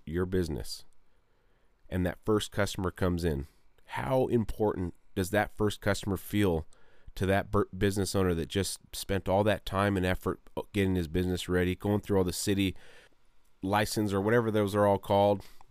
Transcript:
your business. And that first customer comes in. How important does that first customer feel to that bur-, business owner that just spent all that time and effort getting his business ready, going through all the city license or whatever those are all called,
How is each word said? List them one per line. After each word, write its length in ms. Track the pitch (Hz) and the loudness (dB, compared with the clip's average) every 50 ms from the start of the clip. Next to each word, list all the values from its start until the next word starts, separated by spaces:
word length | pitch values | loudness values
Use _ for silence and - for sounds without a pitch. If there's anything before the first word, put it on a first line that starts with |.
| - | -10
your 200 | - 78 87 92 | -4 -2 -2 -2
business. 600 | 92 92 92 87 78 73 57 - - - - - - - - - - - _ _ _ _ _ _ _ _ _ _ _ _ _ _ - | 0 0 0 0 0 -4 -6 -6 -8 -10 -12 -14 -18 -20 -20 -20 -20 -20 _ _ _ _ _ _ _ _ _ _ _ _ _ _ -6
And 160 | - 92 95 | -2 -2 -2
that 140 | 87 - - - | -2 -2 -4 0
first 260 | - 107 104 - - | 2 2 2 2 -2
customer 400 | - - 101 95 - - 95 90 | -2 -2 -2 -2 -2 -4 -4 -4
comes 340 | - - 98 90 90 85 85 | -2 0 0 0 0 0 0
in. 220 | 85 73 69 71 - _ - _ - - - - | 0 -2 -2 -6 -10 _ -20 _ -20 -20 -20 -18
How 420 | - - - 120 135 135 131 127 | -12 -8 -6 -4 0 0 0 2
important 680 | - - 120 107 - - - 110 104 - - 92 85 - - _ - - | 2 2 0 0 0 -2 0 0 0 0 0 -4 -6 -6 -12 _ -8 -4
does 180 | 98 95 87 | -4 -2 0
that 260 | - 104 104 - - | 0 0 0 0 -2
first 240 | - 107 104 - - | 0 0 0 0 -2
customer 340 | - 104 98 - - 107 95 | -2 -2 0 0 0 -2 -4
feel 520 | 87 - - - 104 104 95 85 80 - - - - - - - - - - - | -4 -4 -2 0 2 2 4 2 0 -2 -6 -14 -20 -20 -20 -20 -20 -18 -16 -6
to 100 | - 101 | -2 0
that 260 | 92 95 98 - 98 | 2 2 0 0 0
bur-, 160 | 107 101 101 - - | 0 0 0 0 -2
business 380 | 92 104 101 98 101 95 - - | 0 0 0 2 0 -2 0 0
owner 180 | 101 95 92 87 | 2 2 2 2
that 140 | 82 78 | 0 -2
just 320 | - - 98 90 - - - - _ - | -2 -2 -2 -2 -2 -4 -10 -12 _ -12
spent 340 | - - - 98 95 - | -12 -6 -4 -4 -2 0
all 160 | 98 92 101 104 | 2 2 4 4
that 220 | 107 101 - - | 2 2 0 -2
time 320 | - 101 95 101 101 101 | -4 -2 0 2 2 2
and 80 | 95 90 | 2 2
effort 340 | 90 92 - - 92 - - - - - - - - | 2 0 0 -2 -4 -4 -4 -8 -10 -10 -10 -10 -4
getting 240 | - 104 98 95 92 | 0 0 2 2 2
his 140 | 90 85 73 | 0 0 0
business 400 | 78 90 90 92 90 85 - - | -2 0 0 0 -2 -2 -2 0
ready, 260 | 90 90 90 90 90 | 0 2 2 2 0
going 240 | - - 101 104 101 | -2 -2 0 0 0
through 180 | - - 101 | 0 0 2
all 60 | 95 92 | 2 2
the 80 | 90 | 0
city 440 | 85 - - 104 101 98 98 92 - - - - - - - - - _ - - _ - - - - _ | -2 -2 -2 0 2 2 2 0 0 -4 -12 -18 -20 -20 -20 -20 -20 _ -20 -20 _ -20 -20 -20 -16 _
license 520 | - 95 101 104 107 - - 113 107 101 98 | -4 0 0 0 0 0 0 -2 0 0 0
or 80 | 98 | 0
whatever 300 | 98 107 117 123 113 113 | 2 4 4 4 2 2
those 220 | 104 107 104 98 101 | 2 2 0 2 2
are 140 | 104 104 | 4 4
all 100 | 101 98 | 4 4
called, 460 | 95 - - 104 101 101 104 104 98 - - - - - - | 2 2 2 2 4 4 4 2 0 -4 -12 -18 -20 -20 -20